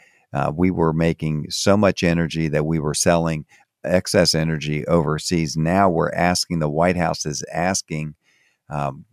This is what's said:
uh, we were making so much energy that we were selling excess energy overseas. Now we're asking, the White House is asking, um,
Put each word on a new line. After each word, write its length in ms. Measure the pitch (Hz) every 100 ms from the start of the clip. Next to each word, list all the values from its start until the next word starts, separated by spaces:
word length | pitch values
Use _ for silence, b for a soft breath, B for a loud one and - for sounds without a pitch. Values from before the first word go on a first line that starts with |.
| b b b
uh, 180 | 69 71
we 160 | 76 92
were 240 | 87 82
making 560 | 80 82 80 78 76 -
so 260 | - 104 101
much 260 | 98 -
energy 460 | 87 85 80 80 78
that 160 | 76
we 140 | 78 80
were 160 | 73
selling 500 | 73 92 85 82 78 - b b _
excess 480 | - 90 - 101 85
energy 520 | 80 80 78 73 76 65
overseas. 720 | 85 76 78 - 87 76 78
Now 320 | 80 95 98
we're 220 | 82 80
asking, 480 | - 87 90 - 85
the 80 | 76
White 280 | 76 87 87
House 300 | 82 80 76
is 180 | 69 -
asking, 600 | 80 90 95 - 78 76 76 _ _ _ _ -
um, 360 | 73 69 71 -